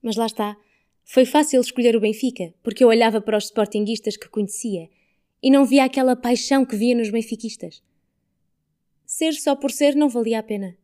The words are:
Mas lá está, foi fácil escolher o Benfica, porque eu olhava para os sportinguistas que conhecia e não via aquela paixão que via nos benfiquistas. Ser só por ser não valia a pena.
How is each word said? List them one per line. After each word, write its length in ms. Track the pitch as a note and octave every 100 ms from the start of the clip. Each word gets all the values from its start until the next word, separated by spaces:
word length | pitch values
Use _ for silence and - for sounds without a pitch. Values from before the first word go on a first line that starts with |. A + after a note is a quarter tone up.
Mas 140 | A#3 G#3+
lá 100 | A3+
está, 300 | A3 G#3 G#3 _ _ _ _
foi 200 | _ -
fácil 360 | B3+ D4 D4 B3+
escolher 360 | B3 - A#3+ A3+
o 40 |
Benfica, 520 | G#3+ G#3+ B3+ B3 F3 _
porque 220 | - A#3
eu 40 | B3
olhava 340 | A3+ A3+ A3
para 160 | G3+ G#3+
os 80 | -
sportinguistas 720 | - G#3 G#3+ G#3 A3+ - G3+
que 120 | -
conhecia 640 | - G3 - A#3 F#3+ E3 _ _ _ _ _
e 80 | C4+
não 140 | C#4
via 200 | C#4 C4+
aquela 300 | C4 C4+ B3+
paixão 520 | B3+ A#3+ B3 - C4+ C4
que 100 | G#3
via 180 | A#3
nos 160 | A#3+ A3
benfiquistas. 720 | A3+ A3+ A3 A3+ - E3+ - _ _ _ _ _ _ _ _ _ _ _ _ _
Ser 260 | - D#4+
só 240 | D4+ - C#4
por 140 | C#4+
ser 240 | - D4
não 140 | C#4+ D4
valia 300 | A#3+ A3+ A3+
a 40 |
pena. 340 | A3 G#3 G3 F3